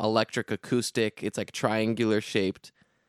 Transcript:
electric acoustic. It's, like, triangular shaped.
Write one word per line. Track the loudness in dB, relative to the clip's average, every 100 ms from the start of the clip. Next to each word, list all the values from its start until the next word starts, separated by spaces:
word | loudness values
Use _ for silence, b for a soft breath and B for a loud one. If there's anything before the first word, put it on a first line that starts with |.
electric | 0 2 2 -2 -4
acoustic. | -6 0 -2 0 -2 -2 -2
It's, | -8 -6
like, | -8
triangular | -2 0 2 0 2 2 2
shaped. | 0 0 0 -2 -12 _ _ _